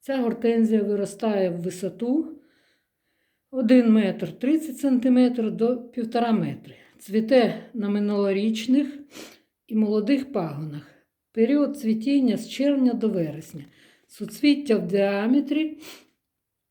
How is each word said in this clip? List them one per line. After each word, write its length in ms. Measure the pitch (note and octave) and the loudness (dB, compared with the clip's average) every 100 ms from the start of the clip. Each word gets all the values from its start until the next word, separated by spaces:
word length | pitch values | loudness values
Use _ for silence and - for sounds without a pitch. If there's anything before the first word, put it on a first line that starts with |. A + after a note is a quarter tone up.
| - | -4
Ця 160 | C4+ | -2
гортензія 600 | A#3 - A#3 A#3 A3 A3 | -2 0 0 2 2 2
виростає 640 | G3+ G3+ G3 - A3+ G3+ F#3 | 0 -2 -4 -4 -2 0 0
в 120 | E3+ | -2
висоту 800 | F3 - F#3+ - A#3 D4 D#4+ - _ _ _ _ _ _ _ _ _ _ _ | -8 -6 -10 -6 -2 -2 -2 -10 _ _ _ _ _ _ _ _ _ _ _
один 400 | C4 A3+ B3+ A#3 | -4 4 6 8
метр 480 | A3 G3 F3 E3+ - | 4 4 -2 -8 -6
тридцять 380 | B3 D#4 D#4 B3+ | 0 0 0 -4
сантиметрів 760 | C#4 B3+ B3+ B3 B3 A#3+ A3 | 0 2 4 4 4 2 -4
до 260 | F#3 A3+ B3 | 0 -2 -2
півтора 540 | - - A3+ B3 A#3 | -6 -8 -4 -2 0
метри. 440 | G#3 D#3 - - - - _ | 0 -2 -8 -16 -20 -20 _
Цвіте 680 | - G#3 A3 C4 A3+ E3+ - | -4 -4 4 4 4 -2 -10
на 160 | A#3+ G3+ | -6 -2
минулорічних 1080 | G#3 G#3 G#3 G3+ G3 A3 A3 - C4 D4 - - - - - _ _ _ | 0 0 0 0 0 0 -2 0 0 0 -8 -20 -20 -20 -20 _ _ _
і 80 | A3 | -2
молодих 560 | G#3+ G#3+ G#3 C#4 C4 | 0 0 0 -2 -2
пагонах. 640 | G#3 E3 C#3+ D#3 D3 - _ _ _ _ | -4 -4 -6 -10 -12 -16 _ _ _ _
Період 480 | - A#3 C#4+ C#4 C#4 | 0 2 2 0 -2
цвітіння 580 | A3 A3 - C#4+ B3 G3 | -2 -2 0 2 2 0
з 120 | - | -4
червня 440 | - C#4 C#4 B3+ | -2 0 2 2
до 160 | A3 A3 | 2 -2
вересня. 560 | F#3 D#3 D3 - D#3+ C#3+ _ _ _ _ | 0 -4 -6 -14 -18 -18 _ _ _ _
Суцвіття 680 | - G#3 - D4 C#4+ D4 G#3+ | -14 -14 0 2 2 2 0
в 100 | F3 | 0
діаметрі 920 | G3 G3 G3+ A3 C#4 - D4+ D#4 - - - _ _ _ _ _ _ _ | 0 0 0 2 2 2 -2 -2 -6 -18 -20 _ _ _ _ _ _ _